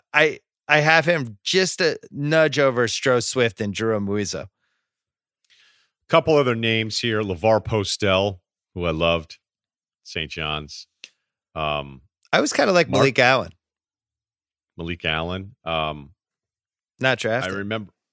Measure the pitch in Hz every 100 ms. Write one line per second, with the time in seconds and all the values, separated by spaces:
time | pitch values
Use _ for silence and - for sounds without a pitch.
0 | _ 147 156 - _ _ - 151 151 160
1 | 156 160 120 101 - 185 185 - 160 -
2 | - 139 147 160 156 143 135 120 113 -
3 | 131 123 - 131 117 - 104 92 113 107
4 | 101 104 98 71 92 _ _ _ _ _
5 | _ _ _ _ _ _ _ _ _ _
6 | - 160 160 147 127 113 113 113 110 -
7 | 120 107 101 82 110 107 - 110 95 -
8 | 101 95 101 92 _ _ _ 90 87 80
9 | 85 85 80 - _ _ _ _ _ _
10 | - 87 78 82 78 76 73 - - _
11 | - _ _ _ _ 80 76 73 69 67
12 | _ _ _ 190 277 - 240 180 95 101
13 | 135 127 123 131 85 - _ _ _ _
14 | _ _ _ _ _ _ _ - 85 87
15 | 85 80 87 95 101 - 82 82 78 76
16 | 69 _ _ _ _ _ _ _ _ -
17 | 131 123 110 120 92 98 101 113 98 _
18 | _